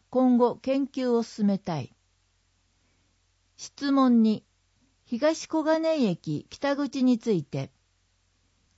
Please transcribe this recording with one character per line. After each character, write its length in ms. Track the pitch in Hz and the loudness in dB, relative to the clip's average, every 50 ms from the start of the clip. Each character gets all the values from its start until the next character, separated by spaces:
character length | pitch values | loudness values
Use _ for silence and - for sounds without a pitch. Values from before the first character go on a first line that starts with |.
| _ _ | _ _
今 280 | - 254 254 254 247 | -2 2 2 4 4
後 180 | 240 247 233 - | 4 2 2 0
研 320 | - - 262 269 277 277 | -4 -4 -4 -2 -2 -2
究 240 | - - 269 254 247 | -4 -4 -4 -2 0
を 100 | 233 233 | 0 -2
進 240 | 226 - - 226 208 | -2 -4 -4 -2 0
め 140 | 202 196 190 | 0 0 -2
た 200 | - 185 160 143 | -4 -6 -6 -6
い。 160 | 117 - _ _ _ _ _ _ _ _ _ _ _ _ _ _ _ _ _ _ _ _ _ _ _ _ _ _ _ _ _ _ _ _ _ | -8 -10 _ _ _ _ _ _ _ _ _ _ _ _ _ _ _ _ _ _ _ _ _ _ _ _ _ _ _ _ _ _ _ _ _
質 360 | - - - - - 269 285 | -20 -20 -20 -12 -6 -2 0
問 320 | 277 269 262 254 240 233 220 | 2 4 4 4 4 4 4
二、 200 | 220 214 - - _ _ _ _ _ _ _ _ _ _ _ _ | 4 2 -2 -6 _ _ _ _ _ _ _ _ _ _ _ _
東 420 | _ 247 226 302 311 320 - - | _ -4 0 0 0 0 -2 -6
小 160 | - 320 320 294 | -4 -4 -2 0
金 300 | 311 320 320 320 320 320 | 0 0 0 0 0 0
井 120 | 302 240 | 0 0
駅 420 | 196 165 - - 156 147 131 - _ | 0 -2 -4 -6 -8 -8 -8 -8 _
北 260 | - - 277 277 285 | -12 -6 -4 -4 -2
口 280 | 277 285 - - 277 254 | -2 -4 -4 -2 0 2
に 160 | 254 247 220 | 2 2 0
つ 120 | - 233 | 0 -2
い 120 | 202 165 143 | -2 -2 -2
て、 280 | - - 135 135 - _ _ _ _ _ _ _ _ _ _ _ _ _ _ _ _ _ _ _ _ _ | -4 -8 -10 -10 -10 _ _ _ _ _ _ _ _ _ _ _ _ _ _ _ _ _ _ _ _ _